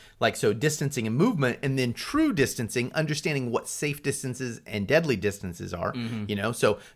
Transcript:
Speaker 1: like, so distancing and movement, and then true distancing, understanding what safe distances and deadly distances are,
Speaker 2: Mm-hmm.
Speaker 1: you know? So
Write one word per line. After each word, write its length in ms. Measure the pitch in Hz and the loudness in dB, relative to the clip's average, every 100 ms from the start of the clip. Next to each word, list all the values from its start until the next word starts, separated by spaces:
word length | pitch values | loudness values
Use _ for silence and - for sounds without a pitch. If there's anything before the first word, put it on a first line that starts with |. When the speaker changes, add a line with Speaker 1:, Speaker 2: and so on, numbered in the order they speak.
| - - | -20 0
Speaker 1:
like, 160 | 113 - | 0 4
so 180 | 117 | 2
distancing 540 | 104 151 147 139 131 110 | 2 0 0 -2 -2 0
and 80 | 120 | 2
movement, 440 | 220 143 127 - | 4 4 2 2
and 160 | 139 135 | 0 0
then 160 | 123 | 0
true 380 | 110 - 285 311 | -2 -2 2 2
distancing, 580 | 180 123 - 110 123 123 | 4 2 0 -2 -2 -2
understanding 580 | 156 156 147 175 139 123 | 0 -2 -2 -2 -2 0
what 160 | 113 - | -2 -4
safe 340 | - 151 143 | -4 -4 -2
distances 600 | 139 131 131 123 127 110 - | -4 -4 -6 -6 -8 -8 -6
and 220 | 104 98 | -4 4
deadly 280 | 151 165 107 | 4 4 2
distances 580 | 101 95 92 85 95 | 0 -2 -6 -8 -8
are, 200 | 90 92 | -4 -4
Speaker 2:
Mm-hmm. 320 | 123 113 113 104 | -4 -6 -6 -4
Speaker 1:
you 80 | 101 | -2
know? 160 | 107 | -2
So 280 | 120 117 107 - | 2 2 2 -4